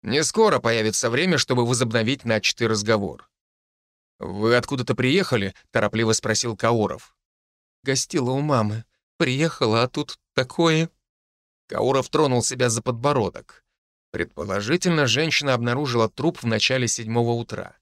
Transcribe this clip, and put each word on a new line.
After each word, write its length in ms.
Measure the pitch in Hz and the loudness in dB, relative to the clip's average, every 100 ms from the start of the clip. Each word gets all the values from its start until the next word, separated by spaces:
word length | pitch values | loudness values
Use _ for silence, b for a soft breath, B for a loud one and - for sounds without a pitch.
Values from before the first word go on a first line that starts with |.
Не 200 | 101 135 | 0 0
скоро 360 | 156 - 220 135 | 0 4 4 4
появится 500 | 117 117 110 - 123 | 2 2 0 0 0
время, 280 | 123 185 156 | 0 2 0
чтобы 280 | - 123 120 | 0 0 2
возобновить 600 | 123 123 113 110 135 117 | 0 0 0 0 -2 0
начатый 420 | 110 - - 117 | 0 0 -2 0
разговор. 640 | 107 104 110 95 67 _ _ _ _ _ _ _ _ _ _ | 0 2 0 0 -8 _ _ _ _ _ _ _ _ _ _
«Вы 340 | - 98 110 123 | -10 -2 2 2
откуда-то 380 | - 139 123 | 0 -6 -4
приехали?» — 640 | 120 131 170 185 120 98 b b | 0 2 2 0 -2 -4 b b
торопливо 420 | 123 104 110 113 | 0 0 0 0
спросил 420 | 110 110 107 120 107 | 0 0 -2 -2 -2
Кауров. 600 | 113 117 101 - - _ _ _ _ _ _ _ | 0 2 0 -4 -14 _ _ _ _ _ _ _
«Гостила 460 | - 135 - 160 123 | -4 -2 -2 -2 0
у 80 | 131 | -2
мамы. 460 | 151 131 107 110 - _ _ _ | 0 2 0 -4 -10 _ _ _
Приехала, 640 | 139 127 160 - 117 113 | -2 2 0 0 2 2
а 60 | 123 | 2
тут 320 | - 147 - _ - | -2 -8 -10 _ -4
такое». 560 | 127 - 165 160 165 _ _ _ _ _ _ _ _ | -4 0 2 2 0 _ _ _ _ _ _ _ _
Кауров 420 | - 120 135 - | -2 0 0 0
тронул 340 | 151 147 123 | 0 2 2
себя 260 | - 127 123 | 0 0 0
за 140 | 113 | 0
подбородок. 800 | - 120 139 139 98 - - - _ _ _ _ _ | -4 -2 0 0 -2 -6 -18 -20 _ _ _ _ _
Предположительно, 960 | - 85 - 92 98 104 175 180 160 139 | -6 -6 -6 -4 -4 0 0 2 2 2
женщина 480 | 135 160 - 143 123 | 2 0 0 0 0
обнаружила 520 | 120 123 147 120 110 | 0 -2 0 2 0
труп 360 | - 151 180 | 0 -4 -2
в 20 | 117 | -2
начале 420 | 110 - 131 120 | 0 0 0 -2
седьмого 440 | - 110 117 117 | -4 -2 0 0
утра. 460 | 117 117 104 92 - | -2 -4 -10 -12 -16